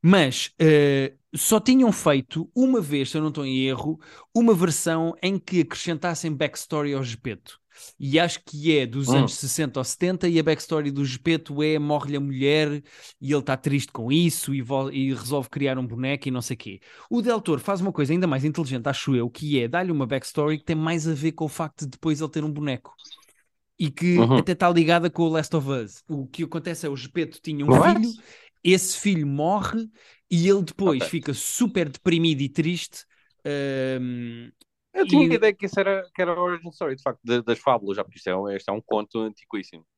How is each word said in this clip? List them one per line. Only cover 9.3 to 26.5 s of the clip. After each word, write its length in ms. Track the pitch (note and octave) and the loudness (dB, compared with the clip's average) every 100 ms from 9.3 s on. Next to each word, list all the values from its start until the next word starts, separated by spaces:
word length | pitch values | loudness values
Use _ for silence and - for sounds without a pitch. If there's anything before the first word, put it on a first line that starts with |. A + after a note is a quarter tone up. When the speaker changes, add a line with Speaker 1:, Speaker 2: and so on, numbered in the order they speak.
| - | 0
Speaker 1:
sessenta 440 | C3+ - D3+ B2+ | -6 -2 -2 -2
ou 40 | |
setenta, 440 | B2+ - F3 F#3 F3+ | -6 -2 -2 0 2
e 120 | E3 | 2
a 40 | |
backstory 480 | D#3 D3 - D#3+ C#3+ | 2 0 0 -2 -2
do 140 | C#3 C#3 | -2 -4
Gepeto 560 | B2+ - D#3+ E3 C#3+ | -2 -2 -2 -2 -2
é 160 | D#3 D#3 | 0 0
morre-lhe 380 | D3 D3 C#3 C#3+ | 0 -2 -2 -4
a 20 | |
mulher 640 | C#3+ C3 C3+ D3+ D3+ D3 C#3+ - - - | -4 0 2 2 2 -2 -10 -20 -20 -12
e 120 | C3+ | -2
ele 100 | D3 | -2
tá 140 | C#3 C3 | 0 -2
triste 360 | - C#3 C3+ | 0 -2 -2
com 200 | - A#2 | -8 0
isso 420 | D3+ F3 - - | 2 2 0 -4
e 80 | C#3 | -4
vo-, 300 | A#2+ C3+ C3+ | -2 -4 -2
e 220 | C#3 C3+ | -2 -2
resolve 360 | B2+ A2+ C#3+ B2+ | -4 -4 -4 -4
criar 280 | - C#3 C3 | -4 -2 -2
um 80 | B2+ | -6
boneco 400 | A2+ C3 C#3 C#3 | -6 -4 -4 -4
e 40 | |
não 100 | B2+ | -6
sei 160 | A#2+ B2 | -6 -10
quê. 220 | - F#2+ _ - - | -10 -18 _ -20 -4
O 120 | A#3+ | -2
Del 180 | A#3 A3+ | 0 -2
Toro 200 | G#3+ D3 | 0 -4
faz 180 | - G3 | -2 -2
uma 100 | F#3+ | -2
coisa 180 | F3+ C#3 | -2 0
ainda 140 | E3+ F3+ | 2 2
mais 160 | C3+ | 0
inteligente, 440 | D3 D3+ D3 B2+ A#2 | -2 -2 -4 -4 -4
acho 280 | C3+ - C3 | -4 0 0
eu, 140 | A#2+ | 0
que 300 | - D3+ C#3+ | -6 -2 0
é 80 | A#2 | 0
dar-lhe 240 | E3+ F#3 | -2 -2
uma 140 | D#3 B2+ | -2 -2
backstory 520 | C3+ - - D3+ D#3 | -4 -4 -2 -2 -2
que 80 | - | -2
tem 100 | D#3+ | -2
mais 320 | D#3+ E3 D#3 | 0 -2 -2
a 60 | |
ver 180 | D3+ D#3+ | -2 -2
com 120 | D#3 D#3 | -4 -8
o 40 | |
facto 320 | - D#3+ - | -6 -8 -8
de 100 | C#3+ | -12
depois 280 | - D#3+ D3 | -6 -2 -2
ele 80 | D#3 | -2
ter 140 | D#3 | -4
um 80 | D3+ | -4
boneco. 460 | D3 D3 B2 - _ - - _ _ _ _ _ _ | -4 -4 -6 -10 _ -20 -20 _ _ _ _ _ _
E 100 | D#3 | -4
que 400 | - F3 F3 A#2 | -2 2 4 6
Speaker 2:
Uhum. 80 | C3 | 4
Speaker 1:
até 160 | D#3+ | 2
tá 160 | F3 F3 | 0 2
ligada 400 | E3+ D#3+ E3+ E3+ | 4 4 4 2
com 140 | E3 | 0
o 60 | E3 | 0
Last 260 | D#3+ D3+ E3 | 0 -2 -4
of 120 | C3+ | -2
Us. 340 | C3+ G#2+ - _ | -4 -6 -14 _
O 200 | D3+ C3 | -10 -8
que 160 | - | -8
acontece 420 | E3 | -6